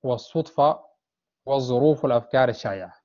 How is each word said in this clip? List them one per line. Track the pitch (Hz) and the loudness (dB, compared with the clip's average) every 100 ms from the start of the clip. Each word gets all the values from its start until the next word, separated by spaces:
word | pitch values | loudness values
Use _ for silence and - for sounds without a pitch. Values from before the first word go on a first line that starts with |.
والصدفة، | 135 120 - 165 160 - 147 - - _ _ _ _ _ - | -4 -6 -4 -6 -4 2 2 2 -8 _ _ _ _ _ -4
والظروف | 135 127 123 147 151 | -2 0 2 2 2
والأفكار | 135 120 113 131 127 | 0 -2 0 0 0
الشائعة. | 110 107 98 90 - | 0 -8 -8 -12 -18